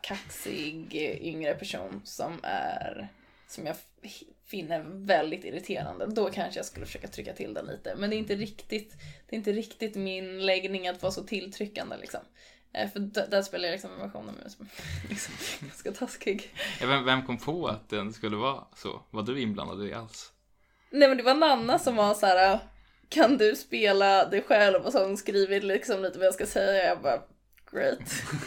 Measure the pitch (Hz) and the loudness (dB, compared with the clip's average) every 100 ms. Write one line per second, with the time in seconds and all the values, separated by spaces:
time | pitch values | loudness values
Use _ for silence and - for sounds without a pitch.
0 | - 196 - - - - 151 160 - 156 | -8 -10 -10 -12 -8 -8 -8 -10 -10 -6
1 | 147 - 165 160 151 - 202 139 95 101 | -4 -4 -8 -6 -4 -4 -6 -8 -10 -12
2 | - - 151 170 - 92 82 - - - | -14 -8 -8 -6 -6 -4 -4 -6 -8 -10
3 | 202 _ _ _ _ - 156 170 - _ | -14 _ _ _ _ -12 -10 -10 -14 _
4 | 208 - - _ - 196 160 165 151 196 | -18 -18 -20 _ -12 -10 -4 -4 -6 -8
5 | 196 170 156 196 85 151 202 185 - - | 4 4 4 -4 -8 -10 -6 -6 -6 -6
6 | - 220 202 202 175 190 185 - - - | -4 0 0 -2 -6 -6 -10 -10 -12 -12
7 | - - 208 - 107 104 - - - - | -14 -12 -12 -10 -8 -8 -10 -10 -10 -6
8 | 208 220 214 202 208 - - 220 214 - | -4 -4 -4 -4 -6 -10 -8 -8 -8 -18
9 | - - - 220 208 208 214 - 220 202 | -18 -18 -10 -6 -2 -4 -4 -8 -8 -4
10 | 190 185 190 190 190 190 190 196 180 180 | -6 -6 -8 -4 0 2 0 -4 -4 -4
11 | 185 190 196 196 190 - 208 - - - | -4 -4 -4 -6 -6 -8 -8 -6 -8 -10
12 | - - - _ - _ _ - 202 208 | -10 -12 -14 _ -20 _ _ -6 -4 -4
13 | 202 214 - 202 196 180 175 190 190 185 | -4 -2 0 0 0 -4 -4 -6 -8 -12
14 | 202 - 214 - - - 208 - - - | -12 -12 -14 -14 -16 -18 -18 -14 -10 -10
15 | - 202 - - - - 139 - - 202 | -8 -8 -8 -10 -10 -10 -12 -10 -10 -8
16 | 247 - - 196 - - - - 123 139 | -8 -6 -4 -4 -6 -10 -10 -4 0 2
17 | 127 131 131 120 - 175 139 107 - 104 | 4 2 2 -6 -4 -2 -2 -4 -4 -4
18 | 101 110 110 104 127 135 - - 104 - | -4 -4 -4 -2 -2 -4 -10 -12 -10 -10
19 | - 110 107 135 110 98 73 92 101 117 | -10 -6 -4 -2 -2 -4 -6 -6 -6 -8
20 | 110 - - _ _ _ _ _ - 285 | -12 -16 -18 _ _ _ _ _ -4 6
21 | 277 254 233 294 320 269 233 330 269 226 | 8 8 4 6 6 6 4 2 4 4
22 | 202 214 196 185 190 214 - - _ _ | 4 4 6 8 8 6 -2 -20 _ _
23 | - 302 226 262 214 - - 233 208 196 | -4 6 6 8 6 4 -4 2 4 6
24 | 196 196 - 196 - 214 208 185 - 254 | 8 8 6 2 4 6 8 6 4 2
25 | 196 202 - 196 190 196 202 196 220 196 | 2 0 0 2 4 2 2 0 0 -2
26 | 185 180 190 185 202 226 196 196 175 175 | -2 4 4 4 -2 0 2 4 4 2
27 | 139 120 - _ _ _ - - 135 - | 0 0 -4 _ _ _ -10 -2 -2 -2
28 | - - - 143 | -6 -8 -6 -6